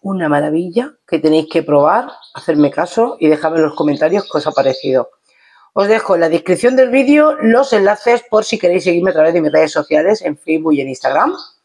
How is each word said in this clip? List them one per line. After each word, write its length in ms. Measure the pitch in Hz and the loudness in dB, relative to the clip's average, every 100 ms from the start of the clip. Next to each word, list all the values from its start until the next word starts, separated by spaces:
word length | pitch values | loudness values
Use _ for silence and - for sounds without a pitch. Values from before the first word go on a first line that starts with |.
una 280 | 190 190 156 | -8 -6 -2
maravilla 680 | 147 151 160 180 196 262 _ - | 0 0 -2 -2 -4 -6 _ -8
que 100 | 156 | -2
tenéis 300 | 156 156 156 | 0 0 0
que 140 | 165 | -4
probar, 480 | 143 147 151 214 269 - - | 0 2 2 0 -2 -14 -20
hacerme 360 | - - 151 143 | -14 -4 0 0
caso 460 | 151 175 - 247 - | 0 -4 -2 -2 0
y 80 | 156 | 0
dejadme 320 | 151 160 165 | 0 0 0
en 60 | |
los 100 | 151 | -2
comentarios 540 | - 151 139 156 202 - | 0 -2 0 0 -2 -2
qué 80 | 151 | -4
os 80 | 151 | -4
ha 60 | |
parecido. 580 | 139 135 127 143 131 - _ _ _ _ _ _ | -2 -2 -2 -2 -2 -2 _ _ _ _ _ _
Os 160 | - 202 | -2 0
dejo 260 | 220 - | 0 0
en 60 | 175 | 0
la 80 | 165 | 0
descripción 480 | 165 - 175 240 262 | -2 -2 0 2 2
del 140 | 247 | 2
vídeo 460 | 262 262 302 302 302 | 2 4 4 4 2
los 320 | 226 233 269 | 2 2 2
enlaces 500 | 214 196 208 240 233 - | 2 2 0 0 0 0
por 140 | 214 | -2
si 120 | 214 214 | 0 -2
queréis 280 | 180 180 | 0 0
seguirme 260 | 185 170 190 | 0 0 0
a 40 | |
través 200 | 160 160 | 2 2
de 60 | 170 | 2
mis 100 | 151 | 0
redes 220 | 156 160 | 0 0
sociales, 500 | 160 147 151 175 214 | -2 -2 0 0 0
en 160 | 175 147 | -4 -8
Facebook 360 | - 160 160 | -4 -2 0
y 80 | 143 | -2
en 60 | 135 | -2
Instagram 460 | 127 127 143 277 381 - _ | -6 -2 0 -2 -4 -14 _